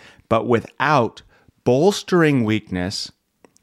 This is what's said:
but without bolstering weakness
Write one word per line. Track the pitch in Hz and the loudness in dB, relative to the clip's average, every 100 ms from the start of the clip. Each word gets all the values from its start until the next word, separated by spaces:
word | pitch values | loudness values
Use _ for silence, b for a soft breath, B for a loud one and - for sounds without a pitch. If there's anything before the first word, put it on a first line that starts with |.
| b b b | b b b
but | 113 113 | -2 0
without | 113 - - 135 147 117 - - b b b | -2 -2 -4 0 2 0 -4 -20 b b b
bolstering | - 127 180 202 - 180 156 139 | 0 2 2 0 0 2 2 2
weakness | 107 107 - 90 90 - - - _ _ _ _ | 0 -2 -4 -6 -6 -8 -12 -16 _ _ _ _